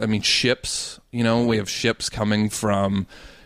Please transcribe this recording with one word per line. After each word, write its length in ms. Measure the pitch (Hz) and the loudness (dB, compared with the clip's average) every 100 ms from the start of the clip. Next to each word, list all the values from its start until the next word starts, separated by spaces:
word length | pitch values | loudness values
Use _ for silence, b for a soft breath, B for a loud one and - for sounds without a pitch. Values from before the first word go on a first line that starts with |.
I 60 | 110 | -2
mean, 140 | 107 | 0
ships, 760 | - - 123 127 - - - - _ | 0 0 2 0 -4 -8 -8 -14 _
you 120 | 120 | -2
know, 220 | 117 117 120 | 2 2 2
we 120 | 110 | 0
have 120 | 98 | -2
ships 400 | - 117 110 - | -2 -2 -2 -4
coming 400 | - 107 104 107 | -2 0 2 0
from 560 | - 107 101 98 98 95 B B B | 0 0 2 2 0 -4 B B B